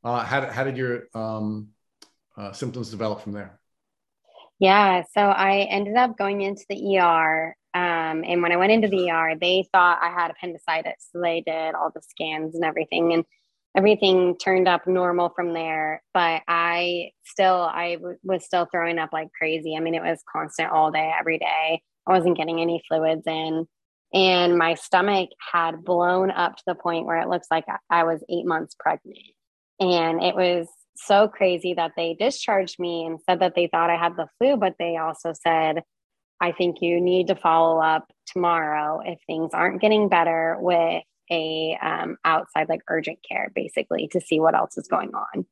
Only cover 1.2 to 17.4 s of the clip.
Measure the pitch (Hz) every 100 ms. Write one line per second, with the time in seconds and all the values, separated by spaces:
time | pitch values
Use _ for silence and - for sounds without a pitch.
1.2 | 110 110 107 107 107 _ _ _ - _
2.2 | _ - 101 98 127 123 110 104 110 101
3.2 | - 104 98 _ _ _ _ _ _ _
4.2 | _ - - _ 190 196 202 180 175 -
5.2 | 202 196 196 196 196 196 202 220 247 226
6.2 | 196 202 196 202 - 202 196 190 175 165
7.2 | 160 160 160 - _ 180 180 170 160 160
8.2 | 160 175 175 175 190 220 208 190 180 165
9.2 | 160 160 175 185 185 190 175 170 170 175
10.2 | 170 160 180 165 - 160 160 - - 175
11.2 | 175 165 165 160 160 165 160 160 - -
12.2 | 160 156 160 165 165 156 156 170 170 170
13.2 | 165 _ _ _ _ - 196 208 202 185
14.2 | 180 180 - 185 185 175 185 185 180 175
15.2 | 175 - 175 165 160 160 156 156 _ 185
16.2 | 170 160 - 170 170 170 175 175 170 _
17.2 | - -